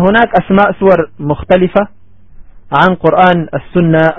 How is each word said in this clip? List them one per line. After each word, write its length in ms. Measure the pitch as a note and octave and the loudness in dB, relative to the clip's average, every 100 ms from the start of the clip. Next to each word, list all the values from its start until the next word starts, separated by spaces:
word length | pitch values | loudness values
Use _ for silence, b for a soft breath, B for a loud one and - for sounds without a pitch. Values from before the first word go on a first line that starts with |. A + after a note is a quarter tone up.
هناك 420 | F#3 A3 A#3 F3+ | 2 2 0 -2
أسماء 300 | - G3 G3+ F#3+ | 0 0 0 0
سور 300 | F#3+ E3+ D#3 - | 0 0 -2 -6
مختلفة 680 | D3 D3 - F#3 F3+ G3+ G3+ - - - - - - - - | -6 -6 0 0 2 -2 -4 -10 -20 -20 -20 -20 -20 -20 -6
عن 220 | C#3 F3+ | 0 0
قرآن 540 | F3+ E3 D#3 F#3 F3 D#3 | 0 0 2 2 2 -4
السنة 560 | C#3 - F3+ E3 D#3+ D#3+ | -8 -6 -2 0 2 0